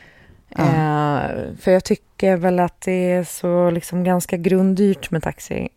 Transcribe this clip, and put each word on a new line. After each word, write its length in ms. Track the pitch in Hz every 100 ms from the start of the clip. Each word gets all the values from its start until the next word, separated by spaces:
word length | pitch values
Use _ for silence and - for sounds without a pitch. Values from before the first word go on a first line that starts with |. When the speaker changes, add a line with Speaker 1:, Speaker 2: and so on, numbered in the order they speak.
| - _ - - _
Speaker 1:
Ja. 160 | -
Speaker 2:
Eh, 920 | 151 151 156 151 147 143 - - - -
för 100 | 196
jag 140 | 185
tycker 520 | - 208 _ - 190 180
väl 240 | 185 180
att 200 | 175 -
det 320 | - 185 180
är 120 | 180
så 460 | 165 - 180 175 175
liksom 340 | 170 - 180
ganska 320 | 180 180 - 175
grunddyrt 720 | 180 185 190 190 202 190 -
med 120 | 165
taxi. 460 | - - - - -